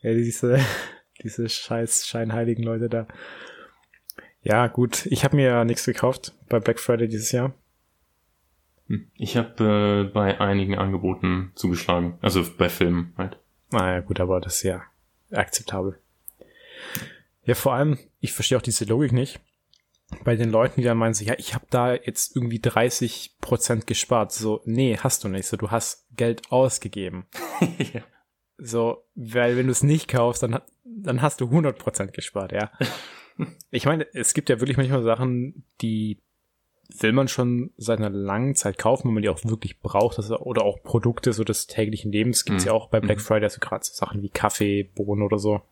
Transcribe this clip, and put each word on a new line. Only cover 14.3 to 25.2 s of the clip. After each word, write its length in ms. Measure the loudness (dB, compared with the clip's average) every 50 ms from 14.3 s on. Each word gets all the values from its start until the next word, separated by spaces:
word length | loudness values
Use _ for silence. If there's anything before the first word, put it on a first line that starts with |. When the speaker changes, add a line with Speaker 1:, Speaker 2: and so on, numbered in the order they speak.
| 0 0
Speaker 1:
das 160 | -2 -4 -6
ist 60 | -2 -2
ja 180 | -2 -2 -2 -8 -18 _ _ _ _ _ _ _ _
akzeptabel. 680 | -2 -2 -2 -2 -4 -8 -6 -6 -6 -4 -4 -4 -6 -10 _ _ _ _ _ -20 _ _ -20 _ _ _ -20 -20 -20 -18 -16 -10 -10 -10 -10 -10 -18 -20 _ _ _ _ _
Ja, 100 | -2 -2
vor 180 | 2 2 0 2
allem, 240 | 2 2 2 0 0 -4 _ _ _
ich 140 | -8 -6 -4
verstehe 240 | -4 0 0 0
auch 40 | 0
diese 220 | 0 -2 -2 -2 0
Logik 300 | 0 2 2 2 2 2
nicht. 260 | 0 0 -2 -8 -18 _ _ _ _ _ _ _ _ _ _ _ _ _ _ -16 -4 0
Bei 100 | 0 2
den 140 | 2 2 2
Leuten, 320 | 4 4 4 4 2 2
die 40 | 2
dann 120 | 2 2
meinen 160 | 4 2 2 0
so, 100 | -2 -2
„Ja, 120 | -4 -4
ich 180 | -4 -4 -6 -8
hab 140 | -8 -4 _
da 240 | 0 2 2 2 0
jetzt 420 | 0 -2 -6 -4 -4 -4 -2 -2
irgendwie 240 | -2 -2 -2 -2 0
dreißig 800 | -2 2 4 4 2 4 2 0 -2 -4 -4 -8 -14 -16 _ _
Prozent 480 | -2 -2 0 0 2 0 0 -2 0
gespart.“ 460 | -2 -2 -2 0 2 2 2 2 0 -4
So, 260 | -4 -2 -2 -2 -2 _
nee, 320 | -2 0 2 2 2 2
hast 260 | 0 0 -2 -2 0